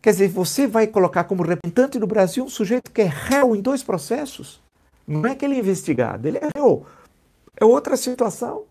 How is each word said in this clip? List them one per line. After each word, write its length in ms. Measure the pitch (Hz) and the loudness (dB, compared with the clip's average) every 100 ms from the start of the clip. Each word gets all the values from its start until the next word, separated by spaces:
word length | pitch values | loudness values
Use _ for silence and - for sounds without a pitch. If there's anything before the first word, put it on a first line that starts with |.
Quer 100 | 226 | 4
dizer, 180 | 185 196 | 4 2
você 360 | 190 180 - 277 | 2 -2 0 0
vai 220 | 220 214 | 2 2
colocar 380 | 214 175 180 175 | 2 2 2 -2
como 180 | 190 | -2
representante 560 | 165 175 175 170 262 262 | -2 -2 -2 0 0 0
do 80 | 202 | -2
Brasil 360 | 220 185 - | 2 0 0
um 60 | 254 | -6
sujeito 400 | - 190 247 - | -6 -2 -2 -2
que 100 | - | 0
é 40 | 196 | 0
réu 500 | 143 - 277 262 208 | -2 0 2 4 2
em 60 | |
dois 220 | 202 269 | 0 -4
processos? 760 | - 185 - 247 277 - - - _ _ _ _ - | -4 -6 -4 -6 -6 -12 -18 -20 _ _ _ _ -6
Não 180 | 151 226 | -2 -2
é 100 | 262 | -2
que 100 | 277 | -2
ele 100 | 269 | 0
é 40 | |
investigado, 680 | 196 185 - 123 117 87 135 | 0 -2 -2 0 -2 -2 -4
ele 100 | 269 | -4
é 100 | 302 285 | -4 2
réu. 300 | 269 156 - - _ _ _ _ _ - | 2 2 -2 -20 _ _ _ _ _ 2
É 80 | |
outra 320 | 220 262 285 262 | 4 4 2 -2
situação. 680 | 254 254 226 - 233 440 427 | -4 -2 -2 -2 -8 -8 -14